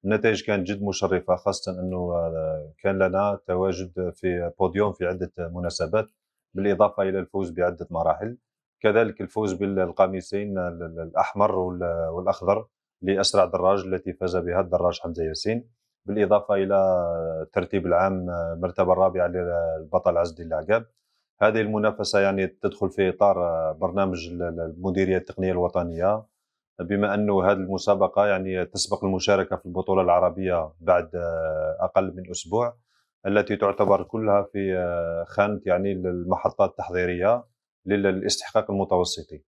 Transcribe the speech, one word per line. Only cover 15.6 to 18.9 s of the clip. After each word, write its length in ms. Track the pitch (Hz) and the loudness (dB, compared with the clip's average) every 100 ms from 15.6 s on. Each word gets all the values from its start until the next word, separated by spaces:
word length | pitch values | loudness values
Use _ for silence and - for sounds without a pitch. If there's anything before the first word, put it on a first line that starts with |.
| 117 _ _ _ 104 | -6 _ _ _ -6
بالإضافة 500 | 104 98 104 - 101 | 0 4 4 2 0
إلى 200 | 98 98 95 90 85 85 82 80 | 2 2 4 2 0 -2 -4 -6
الترتيب 440 | 80 101 90 101 87 | -4 -4 -2 -2 2
العام، 440 | 87 95 95 90 | 2 2 0 -4
آه، 240 | 87 85 | -4 -6
المرتبة 400 | 82 90 - 92 | -4 -4 0 2